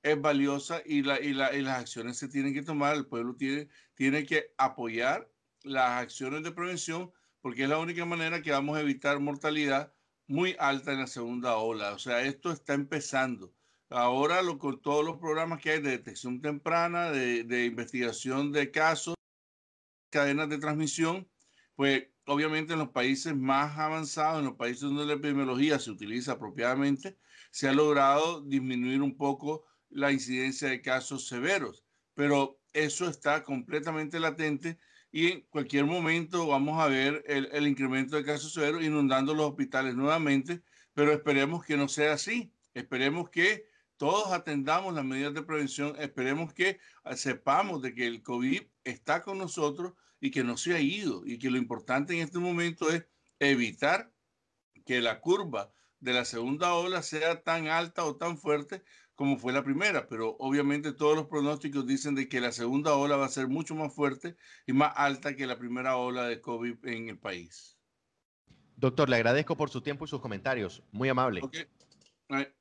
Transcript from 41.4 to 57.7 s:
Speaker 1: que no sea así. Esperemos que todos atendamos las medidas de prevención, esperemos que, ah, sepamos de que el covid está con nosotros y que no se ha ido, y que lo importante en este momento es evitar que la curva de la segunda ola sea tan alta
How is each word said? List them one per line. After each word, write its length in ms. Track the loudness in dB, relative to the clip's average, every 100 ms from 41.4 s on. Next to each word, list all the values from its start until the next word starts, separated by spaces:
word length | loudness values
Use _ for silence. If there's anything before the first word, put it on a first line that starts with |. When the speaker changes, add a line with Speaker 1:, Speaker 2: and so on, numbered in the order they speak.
| 4 0
Speaker 1:
que 120 | -2 0
no 120 | 0
sea 260 | 2 2
así. 380 | 2 -2 -4 -6 _ _
Esperemos 560 | -12 -6 0 0 0 -2
que 340 | 2 4 2 -6 _ _ _
todos 360 | 2 2 2
atendamos 600 | -2 -2 -2 2 2 2
las 120 | -4
medidas 280 | -2 -2 -4
de 100 | -4
prevención, 520 | -4 -2 -2 -2 -6 -4
esperemos 540 | -8 -4 -2 -2 -4
que, 260 | 0 0 0 -12 -18
ah, 120 | -10 -6
sepamos 640 | -4 -2 2 4 2 -2
de 140 | -6
que 120 | -4 -4
el 160 | -4
covid 400 | -6 -2 0 0 -4 _
está 380 | -12 -8 -2 -2
con 160 | -2 -8
nosotros 560 | -6 -2 -2 -2 -10 -10 _ _
y 100 | -4
que 140 | 0
no 140 | -2 -2
se 160 | 0
ha 60 | 2
ido, 440 | 2 0 -4 -4
y 140 | -6 -4
que 120 | 0
lo 60 | 0
importante 560 | 0 -6 -2 -2 0
en 80 | -2
este 180 | -2 -2
momento 520 | -2 0 -2 0 0
es 160 | 0 -4 _ _ _
evitar 720 | 4 4 2 0 2 2 -2 _ _ _ _ _ _ -20
que 160 | -2 0
la 200 | 2 0
curva 520 | 0 0 0 -6 -6 _ _ _
de 120 | 0
la 140 | 0 0
segunda 480 | -4 -4 0 2
ola 280 | 2 0 -4
sea 400 | -4 0 0 0
tan 260 | -2 -2
alta 360 | 0